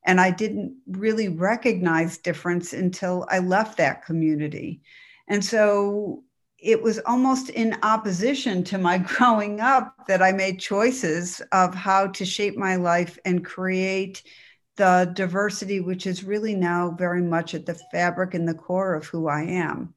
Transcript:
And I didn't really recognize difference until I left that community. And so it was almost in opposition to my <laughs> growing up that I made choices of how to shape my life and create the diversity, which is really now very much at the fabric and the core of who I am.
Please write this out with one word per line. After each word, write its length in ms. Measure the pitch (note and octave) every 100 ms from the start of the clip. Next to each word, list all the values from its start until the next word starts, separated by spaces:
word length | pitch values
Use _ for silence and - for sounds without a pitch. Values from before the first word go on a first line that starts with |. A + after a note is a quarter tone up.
| -
And 120 | F#3
I 120 | F#3
didn't 440 | F3+ G#3+ G3+ F#3 - -
really 420 | F#3+ G#3+ A3 G#3
recognize 880 | E3 F#3 A#3 A#3+ F#3+ F3 D#3+ E3 F3
difference 560 | - D#3 F3 F3 F3
until 540 | - F3+ F3+ F#3 F3+ -
I 120 | F#3
left 360 | F3+ F#3+ G#3+ -
that 260 | D3+ -
community. 800 | - E3 D#3+ D3+ D3+ D3+ - F3 _ - - - _
And 160 | G3+
so 800 | G3 A3+ G#3+ G3+ G3+ G3+ G#3 - _ _ _ _
it 240 | F#3+ A3
was 180 | A3 A3
almost 500 | - B3 C4 C4 C4
in 260 | - A3+ -
opposition 800 | G#3+ A3 G#3+ F3 A3+ C#4 - F#3
to 140 | F3+ G3
my 180 | F3+ F#3
<laughs> 80 | F3+
growing 540 | - B3 A3 G#3 G#3
up 340 | A#3 C4+ B3+ _ -
that 140 | F#3+
I 100 | F#3+
made 260 | F#3+ F#3+ F#3
choices 840 | - G3 A#3 B3+ F3 D#3+ F3 - -
of 220 | F#3+ F3+
how 320 | F#3 G3 F#3+ G3
to 180 | F#3+
shape 320 | F3+ - G#3 G3
my 200 | G3 F#3
life 420 | F3 F3 F3 - -
and 180 | F3+
create 760 | E3+ - F#3 F#3 F#3+ F#3+ F#3+ F#3+ - - - _ _ -
the 360 | G3 F3+ F3+
diversity, 680 | F3+ F#3 F3+ G#3 G3+ F#3+ G3
which 260 | F3+ F#3 F#3+
is 180 | F3+
really 300 | F#3+ G#3 A3
now 380 | G3+ F3 F3 F3
very 300 | E3+ F3+ F3+
much 320 | F3 E3 E3+
at 120 | E3 -
the 120 | E3 -
fabric 400 | F3 F3 F3 F#3
and 160 | F#3 E3+
the 60 |
core 400 | D#3+ - F#3 F#3+
of 100 | D#3+
who 240 | D3+ E3+ D#3+
I 140 | D3
am. 500 | E3 F3+ D#3+ - F3